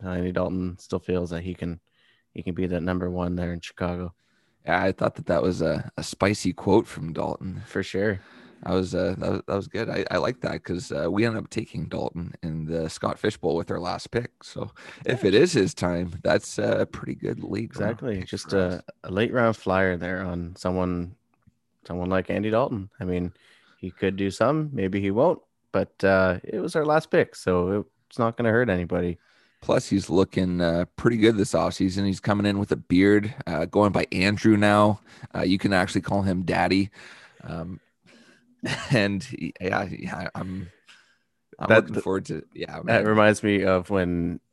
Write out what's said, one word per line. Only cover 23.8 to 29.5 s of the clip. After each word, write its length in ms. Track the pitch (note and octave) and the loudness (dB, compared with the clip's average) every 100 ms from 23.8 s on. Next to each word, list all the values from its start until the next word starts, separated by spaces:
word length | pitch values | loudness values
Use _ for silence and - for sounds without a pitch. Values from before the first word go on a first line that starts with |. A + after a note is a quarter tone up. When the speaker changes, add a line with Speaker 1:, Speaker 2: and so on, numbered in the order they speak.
| F#2 | -14
Speaker 1:
could 260 | - G2 F#2+ | -4 -2 0
do 120 | G2 | -4
some, 400 | - A2+ D#3 D3+ | -2 -2 -2 -4
maybe 260 | B2+ F#2+ G2 | -4 -2 -2
he 100 | G2 | 0
won't, 300 | G#2 E3 - _ _ _ | 2 2 0 _ _ _
but, 320 | F#2+ F2 - | -2 -2 -2
uh, 360 | G2 F#2+ F#2 F2+ | 2 4 4 0
it 160 | - - | -4 -6
was 160 | F3 E3 | -2 -2
our 100 | D3+ | 2
last 240 | D#3 - | 2 2
pick, 260 | F3 - - | 2 0 -2
so 520 | - F2+ F2+ G#2 - _ _ | 0 0 2 -2 -4 _ _
it's 100 | - | -2
not 160 | A2+ A2+ | -2 2
gonna 160 | A#2 | 2
hurt 180 | A2+ A#2+ | 2 2
anybody. 480 | F2+ E2+ F2 F2 E2+ _ _ _ | 0 0 -2 -2 -4 _ _ _